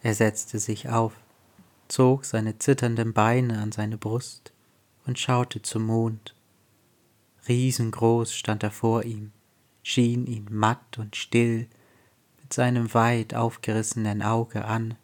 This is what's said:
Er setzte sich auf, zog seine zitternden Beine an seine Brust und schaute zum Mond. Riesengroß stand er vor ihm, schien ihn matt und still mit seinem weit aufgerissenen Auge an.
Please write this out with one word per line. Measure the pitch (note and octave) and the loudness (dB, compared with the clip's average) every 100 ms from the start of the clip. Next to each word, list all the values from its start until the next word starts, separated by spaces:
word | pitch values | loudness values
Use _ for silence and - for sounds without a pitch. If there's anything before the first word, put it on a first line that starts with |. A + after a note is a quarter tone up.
Er | A#2+ | 0
setzte | G#2 A2 G#2 - G#2+ | 2 2 2 -8 -8
sich | - G#2+ - | -6 -6 -2
auf, | A#2 A2+ - _ _ _ _ - _ _ | 0 0 -4 _ _ _ _ -20 _ _
zog | - B2+ C3+ | 4 4 4
seine | - A#2 G#2+ G#2+ | 0 -4 -2 -4
zitternden | - C3+ B2 A2+ A2+ | 2 2 2 0 0
Beine | A2+ G#2+ B2 B2 A2 | 2 4 4 2 -2
an | G#2+ | -4
seine | G#2+ G#2+ A2 | -4 -4 -4
Brust | G#2+ A#2 - - - _ _ _ _ _ - | -4 -4 -6 -16 -20 _ _ _ _ _ -8
und | B2 | -6
schaute | - B2+ A#2+ A2 | 0 0 0 -4
zum | - A2 A2 | -6 -4 0
Mond. | A2+ A2+ A2 - _ _ _ _ _ _ _ _ _ _ _ - | 2 0 -4 -12 _ _ _ _ _ _ _ _ _ _ _ -2
Riesengroß | A#2+ B2+ B2 A2+ A2 A2+ A#2 A2+ | 0 2 0 -2 2 4 4 2
stand | - - G#2+ | -4 -4 -2
er | G#2 | -4
vor | - A#2 A2+ | -2 0 0
ihm, | A2 A2 G#2+ _ _ _ _ _ | -2 -8 -12 _ _ _ _ _
schien | - - A#2+ A#2+ B2 | -4 2 2 2 -2
ihn | A#2 G#2 | -6 -6
matt | G#2+ G#2+ A#2+ _ - | 0 0 0 _ -12
und | G#2+ | -10
still | - - A#2+ A#2 A2+ A#2 _ _ _ _ _ _ _ | -10 0 2 2 0 -6 _ _ _ _ _ _ _
mit | - | -10
seinem | - B2 B2 A2+ | 0 2 2 2
weit | A#2 A#2 A#2+ A2 | 4 4 2 0
aufgerissenen | A#2+ A#2 - - A2 A2 - G#2+ G2+ | -2 -2 -2 -2 -2 -2 -2 -2 0
Auge | G#2 A2+ A#2 G#2+ | 0 0 -2 -6
an. | A2 A2+ A2+ A2+ | -4 -4 -4 -8